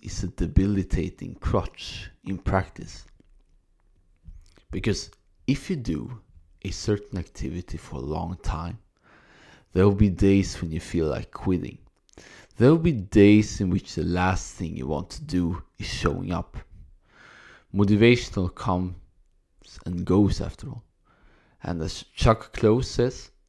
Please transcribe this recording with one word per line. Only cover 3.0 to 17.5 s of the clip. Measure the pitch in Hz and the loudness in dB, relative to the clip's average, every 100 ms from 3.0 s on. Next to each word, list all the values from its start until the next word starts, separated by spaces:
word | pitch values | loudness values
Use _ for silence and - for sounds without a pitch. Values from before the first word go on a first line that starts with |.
| - - _ _ _ _ _ _ _ _ _ _ - - - _ _ | -20 -20 _ _ _ _ _ _ _ _ _ _ -20 -20 -20 _ _
Because | 92 113 95 - - _ _ - | -4 -2 -2 -6 -18 _ _ -4
if | 139 - | -2 -2
you | 170 | -4
do | 117 - - 120 - - _ _ | -4 -6 -8 -14 -18 -20 _ _
a | 95 | -10
certain | - - 104 - 92 | -6 -2 -4 -4 -10
activity | 85 - - 87 - - | -10 -10 -8 -8 -10 -12
for | - 67 | -10 -10
a | 67 78 | -6 -6
long | 85 87 | -6 -6
time, | - 76 85 110 _ _ _ _ _ - - - _ | -6 -6 -8 -12 _ _ _ _ _ -20 -20 -20 _
there | 92 101 | 4 4
will | |
be | 98 107 | 6 2
days | 87 98 98 95 - | 4 4 4 2 -4
when | 85 | -8
you | 80 | -8
feel | - 87 78 | -4 -2 -2
like | 64 - | -2 -8
quitting. | - 95 92 65 - - _ _ - - - - - | -8 -2 -2 -4 -12 -20 _ _ -20 -20 -20 -20 4
There | 120 | 6
will | 165 | 6
be | 165 | 4
days | 127 95 110 101 107 104 - | 0 2 8 10 8 6 -2
in | 95 | 0
which | 92 - | -2 -2
the | - | -6
last | 82 87 92 95 - | -2 0 0 0 -6
thing | - 82 82 | -10 -10 -8
you | 65 | -6
want | 76 90 | -6 -6
to | - | -14
do | 151 90 87 87 - - | -6 -2 -2 -4 -10 -12
is | - | -10
showing | - 85 87 92 | -4 -4 -4 -4
up. | 85 - - - - - - _ _ - - - | -6 -8 -14 -16 -20 -20 -20 _ _ -20 -20 -20